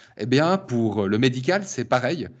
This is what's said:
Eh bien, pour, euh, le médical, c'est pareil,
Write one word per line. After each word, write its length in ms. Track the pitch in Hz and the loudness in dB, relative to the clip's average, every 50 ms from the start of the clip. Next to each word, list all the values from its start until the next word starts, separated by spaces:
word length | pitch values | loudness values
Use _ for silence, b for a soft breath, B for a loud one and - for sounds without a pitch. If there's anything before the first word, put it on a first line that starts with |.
| b b b - | b b b -10
Eh 80 | 104 | -4
bien, 320 | 120 127 139 156 165 190 190 | 0 2 2 4 2 2 0
pour, 460 | 190 - 127 117 113 110 101 107 101 | -2 -2 -2 0 0 0 0 0 0
euh, 40 | 95 | 0
le 100 | 104 110 | 2 2
médical, 460 | 127 135 127 131 127 151 180 208 202 | 2 2 2 0 0 0 0 0 -2
c'est 220 | - - - 120 | -4 -6 -8 -2
pareil, 420 | 120 123 127 117 123 170 165 107 85 b b | 0 0 0 2 0 -2 -4 -6 -10 b b